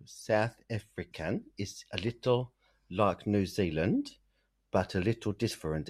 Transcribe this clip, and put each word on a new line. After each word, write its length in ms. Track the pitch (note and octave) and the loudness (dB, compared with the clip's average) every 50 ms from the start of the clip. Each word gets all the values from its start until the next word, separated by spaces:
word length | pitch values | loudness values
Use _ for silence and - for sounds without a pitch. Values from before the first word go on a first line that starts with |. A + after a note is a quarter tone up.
| - | -20
South 500 | - - - - - A2+ G#2+ G#2+ A#2 - _ _ _ | -20 -18 -18 -2 2 2 4 4 2 -2 _ _ _
African 720 | A#2 A2 - - _ - F2 - _ - D#2+ D#2+ G#2 - - - _ _ | -6 -6 -6 -8 _ -10 -10 -10 _ -8 -4 -2 -2 -2 -4 -8 _ _
is 260 | G2+ G2 - - - _ - | -8 -8 -8 -12 -16 _ -8
a 60 | - | -4
little 540 | F2+ A2+ A#2+ - _ - B2 A#2+ B2+ B2 _ _ _ _ _ _ _ _ | -4 -4 -4 -4 _ 2 2 2 2 -2 _ _ _ _ _ _ _ _
like 360 | F2+ F#2 G#2+ G2+ F2+ - - | 0 2 4 4 2 2 0
New 200 | - G#2 G#2 G2 | 0 2 2 2
Zealand, 640 | F2+ - - G#2 F2 D#2 D2+ D#2+ G2 F#3 C4 C#4+ C#4+ - _ _ _ _ _ _ _ _ _ _ _ | 0 0 0 0 0 2 2 2 2 2 2 0 -2 -8 _ _ _ _ _ _ _ _ _ _ _
but 240 | - G2+ F#2 - - | 2 2 2 2 0
a 60 | G2 | 0
little 320 | F2+ G2 A2+ - - A2+ G2 | 0 0 0 0 -2 -6 -4
different. 580 | - - A2 - - - D#2+ D#2 D#2 D2+ | 0 -2 -2 -2 -2 -4 -4 -2 -2 -2